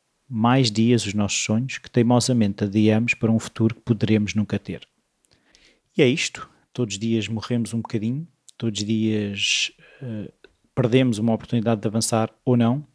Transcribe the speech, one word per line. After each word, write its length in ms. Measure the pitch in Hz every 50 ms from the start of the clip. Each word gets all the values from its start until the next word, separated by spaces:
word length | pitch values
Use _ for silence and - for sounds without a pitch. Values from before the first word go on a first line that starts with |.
| _ _ _ _ _ _
mais 420 | 123 110 110 117 127 135 131 113
dias 360 | 101 110 113 117 123 113 -
os 80 | 101 98
nossos 280 | 107 107 98 - -
sonhos 360 | - - 107 113 131 135 - -
que 120 | _ -
teimosamente 760 | - 120 117 117 123 120 - - 127 117 107 98 98 - 104
adiamos 480 | 101 98 110 107 107 107 110 120 120 -
para 180 | - - 113
um 80 | 113 110
futuro 340 | - - _ - 110 113 -
que 80 | -
poderemos 540 | _ - 120 98 113 98 107 107 104 95 -
nunca 240 | 107 104 - - 101
ter. 260 | _ - 87 - - _ _ _ _ _ _ _ _ _ _ _ _ _ _ _ _ _ _ _ _ _ - -
E 40 |
é 60 | 151 123
isto. 400 | 131 170 - - - - - - _ _ _ _ _
Todos 220 | - 123 104 98
os 40 | 98
dias 300 | 110 113 113 113 101 98
morremos 440 | 113 107 - - 123 117 113 - -
um 40 | 113
bocadinho, 500 | 107 - - 107 104 113 127 147 165 - _ _ _ - - -
todos 240 | 117 117 104 101
os 40 | 104
dias, 840 | 104 113 110 110 110 110 107 104 101 98 98 98 - - - - - - _ - - - -
eh, 280 | 139 123 110 107 98 - - _ _ - _ _ _ _ -
perdemos 440 | - 120 110 117 131 131 127 110 101
uma 140 | 110 117 113
oportunidade 460 | 107 - - - 117 101 117 117 104
de 80 | - 110
avançar 420 | 101 113 110 - 120 110 110 - _ _ -
ou 140 | 131 123 120
não 280 | 117 113 123 147 147 _ _